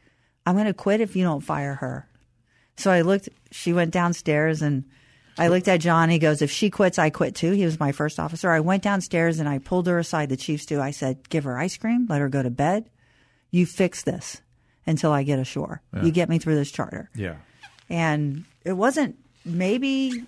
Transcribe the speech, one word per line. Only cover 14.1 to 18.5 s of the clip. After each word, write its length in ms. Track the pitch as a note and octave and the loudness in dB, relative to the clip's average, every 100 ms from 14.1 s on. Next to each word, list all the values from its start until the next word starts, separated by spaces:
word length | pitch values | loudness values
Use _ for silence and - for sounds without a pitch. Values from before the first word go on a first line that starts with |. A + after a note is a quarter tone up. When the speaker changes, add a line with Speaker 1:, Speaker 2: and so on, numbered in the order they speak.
| - - - _ _ _ _ - | -6 -10 -18 _ _ _ _ -2
Speaker 1:
until 240 | D#3 D#3+ | 0 2
I 100 | D3 | 2
get 160 | C3+ C3+ | 0 -2
ashore. 460 | C3 C#3+ D3+ - _ | -2 -6 -8 -10 _
Speaker 2:
Yeah. 100 | - E3 | 0 2
Speaker 1:
You 60 | |
get 180 | E3 E3 | 2 2
me 100 | E3 | 0
through 160 | D#3+ D3+ | 2 0
this 160 | C#3+ | 0
charter." 400 | - - - - | -6 -8 -8 -14
Speaker 2:
Yeah. 220 | A#2 F#2+ D#2+ - _ - _ _ | -10 -8 -10 -18 _ -20 _ _
Speaker 1:
And 540 | E3+ E3 D3+ D3 C#3 - | -2 0 0 -2 -4 -10